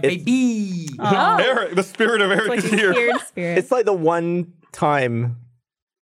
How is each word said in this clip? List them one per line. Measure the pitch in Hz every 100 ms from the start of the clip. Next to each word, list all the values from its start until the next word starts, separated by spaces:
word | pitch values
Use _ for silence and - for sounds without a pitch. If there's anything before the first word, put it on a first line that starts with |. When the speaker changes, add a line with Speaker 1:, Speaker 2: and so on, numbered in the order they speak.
Speaker 1:
it's |
Speaker 2:
baby. | - 180 - 254 254 220 202 180 160 -
Speaker 3:
Oh. | 214 202 339 440
Speaker 4:
Eric, | 233 240 190 175
the |
spirit | 190 - 226 226
of | 196
Eric | 196
Speaker 3:
It's | 226
like | 240
Speaker 4:
is | 180
Speaker 3:
he's | 214
Speaker 4:
here. | 202
Speaker 3:
here | 208 240
in | 240
spirit. | - - 175 170
Speaker 1:
It's | 185
like | 254 214
the |
one | 190 160 170 170 175 170 - _
time | - 156 143 127 117 120 120 - _ _ _ _ _